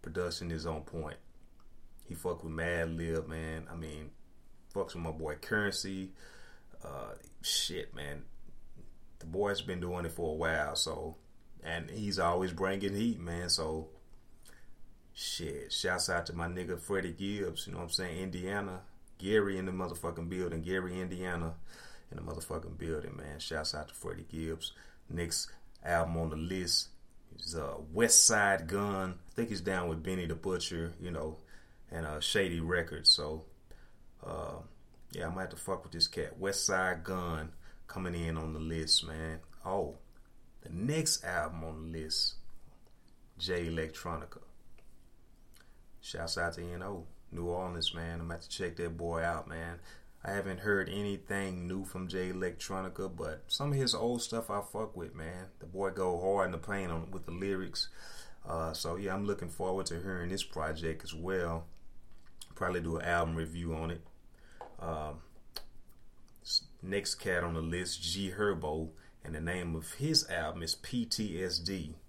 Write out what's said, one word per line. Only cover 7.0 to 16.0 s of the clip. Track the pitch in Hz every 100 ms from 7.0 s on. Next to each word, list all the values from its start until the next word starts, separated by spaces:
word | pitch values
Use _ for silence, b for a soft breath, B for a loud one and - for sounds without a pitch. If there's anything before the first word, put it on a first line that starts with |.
| 55 62 - -
shit, | - - - - -
man. | - 71 73 - - - - - - - - - -
The | 82
boy's | 92 101 98
been | 92 90
doing | 87 90 85
it |
for | 80 82
a | 78
while, | 80 78 73 71
so, | 80 78 76 78 - - - -
and | 80 82 -
he's | - 104 95
always | 85 87 92
bringing | 85 95 98 98 101
heat, | 117 98
man, | 85 85 87
so, | - 78 80 80 - - - - - B B B B - - -
shit. | - - - 78 71 -
Shouts | - 95 90